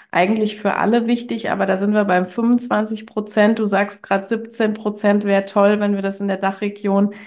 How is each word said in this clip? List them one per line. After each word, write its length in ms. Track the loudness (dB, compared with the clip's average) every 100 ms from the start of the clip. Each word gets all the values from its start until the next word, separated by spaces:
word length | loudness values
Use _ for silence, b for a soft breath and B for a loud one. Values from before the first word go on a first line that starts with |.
| B
eigentlich 500 | 0 2 2 -2 -2
für 140 | -2
alle 320 | 0 2 2 2
wichtig. 460 | -2 -2 -6 -4
Aber 160 | -2 0
da 100 | 0
sind 160 | 2
wir 120 | 2 2
beim 200 | 2 0
fünfundzwanzig 800 | 0 2 2 2 -2 -2 -6 -8
Prozent. 540 | -8 -4 2 4 4
Du 60 | 2
sagst 360 | 0 0 -4
grad, 260 | -2 -2 -2
siebzehn 460 | -6 -6 -2 -2
Prozent 500 | -2 -4 -2 2 2
wäre 220 | 2 0 0
toll, 340 | 2 4 4
wenn 140 | 0
wir 80 | 0
das 180 | -2 -4
in 80 | -4
der 100 | -2
dach-Region 760 | -2 -2 -6 -4 0 2 2 B